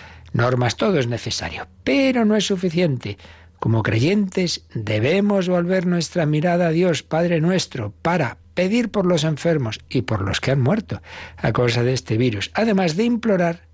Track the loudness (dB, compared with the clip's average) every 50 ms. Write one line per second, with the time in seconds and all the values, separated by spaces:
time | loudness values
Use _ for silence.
0 | -16 -20 -20 -20 -12 -6 -2 0 0 0 2 0 0 -2 -2 0 0 0 2 0
1 | 0 -2 -4 -6 -6 -6 -6 -6 -8 -8 -10 -12 -14 -16 -18 -8 -4 0 2 2
2 | 2 2 2 2 2 2 2 2 0 0 -2 -2 -2 -2 0 0 0 0 0 -2
3 | -6 -8 -10 -12 -14 -20 -20 -20 -20 -20 -10 _ -2 0 0 2 2 0 0 2
4 | 2 2 2 2 0 0 0 -2 -2 -2 -2 -6 -10 -10 -10 -8 -4 -4 -2 0
5 | 0 2 2 2 2 2 2 2 2 2 0 0 0 0 0 0 0 0 0 0
6 | -2 -2 -2 -2 0 2 2 2 2 2 2 2 2 2 2 2 2 2 2 0
7 | -2 -2 -2 0 0 2 2 2 2 2 2 0 -2 -4 -6 -8 -8 -8 -8 -6
8 | -2 0 0 0 0 -2 -4 -8 -16 -8 -4 -2 0 2 2 0 0 0 -2 0
9 | 0 2 2 2 2 0 -2 -2 0 0 0 0 0 -4 -6 -8 -8 -4 -2 -2
10 | -2 0 -2 -2 -2 -2 -4 -2 -2 0 0 2 2 2 2 0 -2 -4 -10 -12
11 | -12 -14 -18 -18 -18 -18 -10 -4 -4 -2 0 2 2 2 2 2 0 0 0 -2
12 | -2 -2 0 0 2 0 0 -2 -6 -6 -2 0 0 2 2 2 2 2 0 0
13 | 0 0 0 0 0 0 2 2 2 0 -2 -4 -10 -20